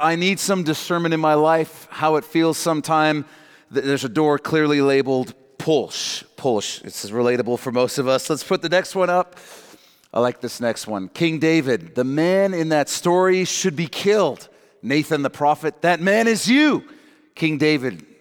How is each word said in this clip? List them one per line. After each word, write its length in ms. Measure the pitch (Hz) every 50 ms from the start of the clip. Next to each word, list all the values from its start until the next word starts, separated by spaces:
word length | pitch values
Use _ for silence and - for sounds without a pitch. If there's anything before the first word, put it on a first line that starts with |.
I 160 | 151 160 165
need 240 | 170 180 190 196 -
some 220 | - 196 196 185
discernment 500 | 170 156 151 - - - 170 170 170 165
in 80 | 160 160
my 140 | 156 156 151
life, 520 | 151 156 160 165 160 156 - - - - -
how 260 | - - 156 160 156
it 80 | 147 151
feels 320 | - - 165 165 165 151
sometime." 720 | - - 170 160 151 - 160 160 156 156 156 156 147 139 - - - - - - - _ _
Th-, 140 | - 139 131
there's 200 | 139 139 131 139
a 40 | 123
door 300 | 98 156 156 151 143 139
clearly 420 | - - 160 156 156 147 147 143
labeled 540 | 139 139 139 139 127 135 131 131 123 - - - - _ _ -
Pulse. 680 | - 165 156 135 98 - - - - - - - - - _ -
Pulse. 420 | - 131 113 101 - - - -
It's 280 | - 98 - - - 101
relatable 480 | 107 123 120 123 123 120 117 120 123 117
for 120 | - 131
most 280 | 117 123 127 120 - 143
of 100 | 127 131
us. 220 | 131 127 - -
Let's 120 | 156 139
put 200 | - - 190 185
the 80 | - 160
next 260 | 170 185 185 - -
one 140 | 190 180 175
up. 280 | 175 180 185 - - - - - - - - - - - _ _ _ _ _ _ -
I 60 | 113
like 220 | 120 123 120 -
this 180 | 127 117 - -
next 260 | 120 117 107 - -
one. 220 | 107 107 98 95 92
King 300 | - - 170 165 160 147
David, 560 | 156 160 165 156 127 135 117 95 82 - -
"The 100 | 127 123
man 480 | 131 139 156 165 175 190 196 196 196
in 160 | 185 170 160 160
that 220 | 156 147 135 -
story 560 | - - - 175 175 185 185 185 185 185 180
should 280 | - - - - 190 147
be 120 | 127 131
killed." 640 | 117 - - - 196 208 214 185 143 110 - - - _ _ _ _ _ _
Nathan 400 | - 117 143 151 147 - 160 143
the 80 | 139 127
prophet, 500 | - - 147 147 151 - 160 151 - -
"That 220 | - 170 180 156
man 260 | 170 190 208 220 226 233
is 180 | 226 185 -
you." 380 | 196 254 285 302 302 214 135 - - - - _ _ _ _ _ _ _
King 220 | - 170 156 156
David, 480 | 135 151 151 151 139 123 131 92 80 - - - _